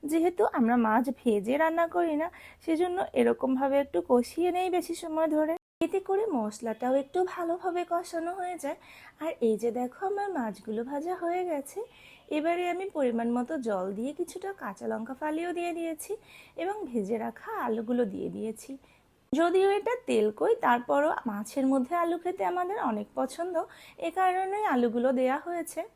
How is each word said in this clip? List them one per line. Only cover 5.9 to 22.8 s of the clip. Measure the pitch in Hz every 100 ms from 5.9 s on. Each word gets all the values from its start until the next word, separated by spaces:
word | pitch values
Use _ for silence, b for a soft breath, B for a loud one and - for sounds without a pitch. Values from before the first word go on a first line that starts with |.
| 381 381
করে | 392 440 285
মশলাটাও | 214 214 233 220 247 262
একটু | 277 359 370
ভালোভাবে | - 339 349 370 349 349
কষানো | 339 349 339 330 370
হয়ে | 359 349
যায়। | 277 311 B B B -
আর | 311 - 226
এই | 214
যে | 233 226
দেখো, | 247 - 392
আমার | 403 403 339
মাছগুলো | 233 185 - 214 240
ভাজা | 285 320 359
হয়ে | 339 349 359
গেছে। | 294 277 - 480 B B B B 302
এবারে | 311 349 359
আমি | 349 392 330
পরিমাণ | 262 226 233 240
মতো | 240 320 233
জল | 196 185 202
দিয়ে | 247 294
কিছুটা | 349 370 381 392
কাঁচা | 247 196 233
লঙ্কা | 220 226 262
ফালিও | 302 311 349 349
দিয়ে | 349 339
দিয়েছি | 330 311 - 415 B B B -
এবং | 339 415 339
ভেজে | 240 190 226
রাখা | 233 - - 440 247
আলুগুলো | 220 220 247 226
দিয়ে | 190 185 185
দিয়েছি। | 214 220 - 269 b b b _ _
যদিও | 269 339 370 392 403
এটা | 415 494 -
তেল | 240 214 208
কই, | 381 453 -
তারপরও | 240 240 285 294 - 247
মাছের | 202 208 - 269
মধ্যে | 269 254 349
আলু | 339 349
খেতে | 349 381 381
আমাদের | 359 359 415